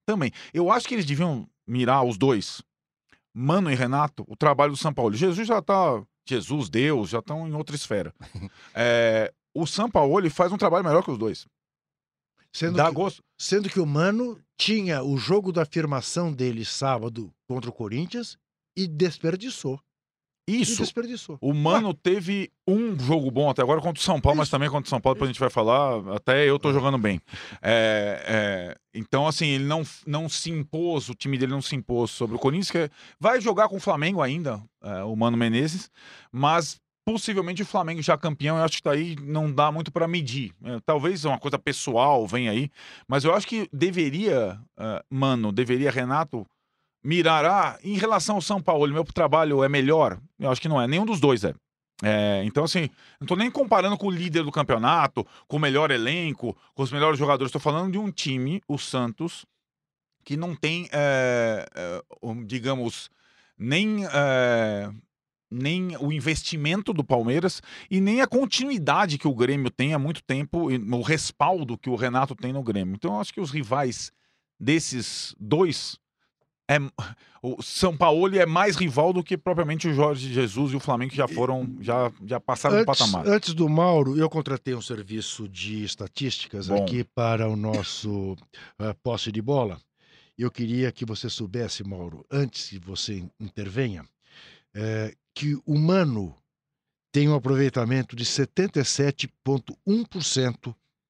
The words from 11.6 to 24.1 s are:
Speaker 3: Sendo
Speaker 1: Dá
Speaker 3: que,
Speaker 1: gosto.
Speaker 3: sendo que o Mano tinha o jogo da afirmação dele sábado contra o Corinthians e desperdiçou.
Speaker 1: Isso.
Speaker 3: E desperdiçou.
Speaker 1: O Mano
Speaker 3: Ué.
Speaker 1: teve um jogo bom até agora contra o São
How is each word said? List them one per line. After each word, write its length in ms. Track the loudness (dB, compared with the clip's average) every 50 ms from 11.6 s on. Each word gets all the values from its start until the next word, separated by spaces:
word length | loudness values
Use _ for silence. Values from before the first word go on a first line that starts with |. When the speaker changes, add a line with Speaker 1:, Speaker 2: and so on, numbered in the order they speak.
| _ _ _ _ _ _ _ _ _ _ _ _ _ _ _ _ _ _ -8
Speaker 3:
Sendo 240 | -4 -2 0 4 4
Speaker 1:
Dá 100 | 4 4
Speaker 3:
que, 60 | 4
Speaker 1:
gosto. 280 | 0 -2 -2 -4 -8 _ _ _ -10
Speaker 3:
sendo 320 | -2 0 0 0 0 0
que 100 | 0 0
o 40 | 0
Mano 540 | 2 2 2 2 2 2 0 -2 -4 -6 -12 _ _ _ -2
tinha 460 | 0 2 2 0 0 0 -2 -2 0
o 140 | 0 -2 -2
jogo 340 | 0 2 2 2 2 2
da 120 | 0 0 -2
afirmação 680 | 0 -2 -2 -2 0 -2 -4 -4 -4 -4 -2 -2 -2
dele 320 | -2 -2 -2 -2 -2 -4 -6
sábado 640 | -6 -4 -2 0 0 0 0 -2 -6 -8 -8 -12 -12 -16 _ _
contra 240 | -8 -8 -6 -6 -8
o 40 | -8
Corinthians 640 | -8 -6 -4 -4 -4 -4 -4 -6 -8 -10 -10 -14 -18 _ _ _ _ _ _ _ -4
e 100 | -4 -4
desperdiçou. 920 | 0 0 0 0 0 -2 -2 -2 -2 -2 -6 -10 -12 -8 -8 -8 -8 -8 -12 _ _ _ _ _ _ _ _ _ _ _ _ -2
Speaker 1:
Isso. 280 | 0 0 2 0 0
Speaker 3:
E 20 | -2 -2
desperdiçou. 520 | -4 -4 -6 -8 -8 -10 -12 -12 -14 -12 -4
Speaker 1:
O 120 | -2 0 0
Mano 340 | 2 2 4 4 4 2 0
Speaker 3:
Ué. 60 | -2 0
Speaker 1:
teve 500 | _ 2 2 2 0 -2 -2 -2 -4 -6 _ _ _ 2
um 300 | 2 2 2 0 -2 -2
jogo 320 | 2 2 2 2 2 2
bom 180 | 2 2 2 2
até 120 | 2 2 2
agora 180 | 4 2 2
contra 180 | 2 -2 -2 -2
o 40 | 0
São 180 | 0